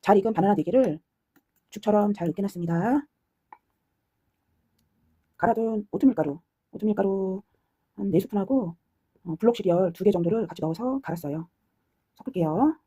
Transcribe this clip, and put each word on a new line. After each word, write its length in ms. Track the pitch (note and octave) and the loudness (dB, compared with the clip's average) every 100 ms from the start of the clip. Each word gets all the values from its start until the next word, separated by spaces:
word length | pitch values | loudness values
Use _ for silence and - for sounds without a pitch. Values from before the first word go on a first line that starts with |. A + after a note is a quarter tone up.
잘 160 | - G3+ | 4 4
익은 160 | A3 | 4
바나나 220 | G#3+ G3 G#3 | 2 4 4
네 80 | |
개를 360 | D#3 B3 B3 D#3 _ _ _ _ _ _ _ | 4 4 4 0 _ _ _ _ _ _ _
죽처럼 440 | G3+ G#3+ G#3 G#3 | -6 2 2 2
잘 160 | G3+ F3 | 0 -4
으깨놨습니다. 760 | F3+ G3+ F3+ E3+ E3+ G#3 C#4+ C#4+ _ _ _ _ - _ _ _ _ _ _ _ _ _ _ _ _ _ _ _ _ _ _ | -2 -4 -4 -2 0 2 0 -2 _ _ _ _ -20 _ _ _ _ _ _ _ _ _ _ _ _ _ _ _ _ _ _
갈아둔 500 | - A3 A3+ A3 G#3 | 0 0 0 -2 -6
오트밀 240 | G3+ C4+ A3+ | 2 2 2
가루, 240 | D#3 D3 _ _ _ | -2 -4 _ _ _
오트밀 240 | G3 G#3+ G#3 | -6 -4 0
가루 460 | G3 G3 F#3+ F#3+ - _ _ _ _ - | 0 0 -4 -6 -10 _ _ _ _ -8
한 140 | G3+ | -2
네 100 | E3+ | -2
스푼하고, 560 | - G#3 F#3+ C4+ F#3 E3+ _ _ _ _ E3+ | 0 -4 0 -2 -2 -10 _ _ _ _ -10
어, 100 | D#3+ | 0
블록 200 | A3+ A#3 | 0 2
시리얼 360 | F#3 F3 F#3 | 0 2 0
두 100 | E3+ G3+ | 0 0
개 60 | |
정도를 360 | - E3+ A3+ F#3 | 2 0 -2 -4
같이 140 | E3+ | -4
넣어서 380 | D#3+ E3 B3 C4+ | -4 -4 -4 -4
갈았어요. 440 | C4+ E3 D3 D3+ E3 _ _ _ _ _ _ _ | -6 -6 -6 -8 -10 _ _ _ _ _ _ _
섞을게요. 640 | - F#3 D#3+ D#3+ D4 D#4+ | -10 -2 -2 2 0 0